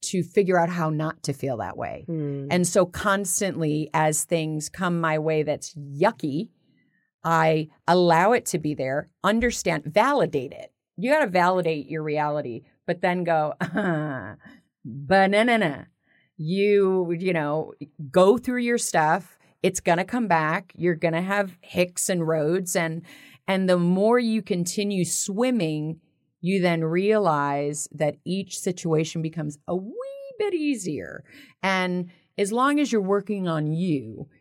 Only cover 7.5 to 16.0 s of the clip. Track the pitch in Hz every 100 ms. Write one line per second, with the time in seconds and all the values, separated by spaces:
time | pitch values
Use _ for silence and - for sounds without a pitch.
7.5 | 160 156 _ - 180 175 160 202 240 -
8.5 | 165 151 143 131 143 - _ - 226 240
9.5 | - 185 165 156 202 254 285 160 151 127
10.5 | - - _ _ - 240 302 240 175 175
11.5 | 185 165 151 - 156 156 151 147 147 123
12.5 | 113 - _ - 175 185 180 170 160 151
13.5 | - 156 185 196 156 151 131 101 - -
14.5 | - _ _ 120 139 143 190 190 202 240
15.5 | 226 170 135 - _